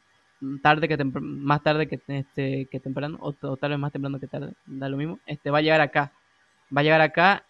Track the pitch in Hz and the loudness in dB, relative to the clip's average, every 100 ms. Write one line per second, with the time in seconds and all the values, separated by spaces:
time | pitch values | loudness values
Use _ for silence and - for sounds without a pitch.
0 | _ _ _ _ 135 139 151 156 160 151 | _ _ _ _ -10 0 4 4 2 0
1 | 139 139 147 139 139 147 156 151 151 135 | -2 -4 -8 -6 0 2 2 0 -2 -6
2 | - 139 135 - 135 135 131 127 135 135 | -6 -8 -6 -6 -4 -4 -6 -8 -8 -6
3 | 147 165 147 143 143 135 143 143 143 143 | -6 -8 -10 -8 -8 -4 -4 -2 -4 -4
4 | 139 139 135 143 143 - - 135 139 139 | -6 -8 -8 -10 -10 -14 -16 -10 -6 -4
5 | 156 180 - 147 143 147 156 156 143 151 | -6 -8 -12 -8 -2 0 4 4 4 0
6 | 143 _ _ _ _ _ _ 139 151 160 | -2 _ _ _ _ _ _ 2 6 6
7 | 156 165 185 202 | 6 6 4 4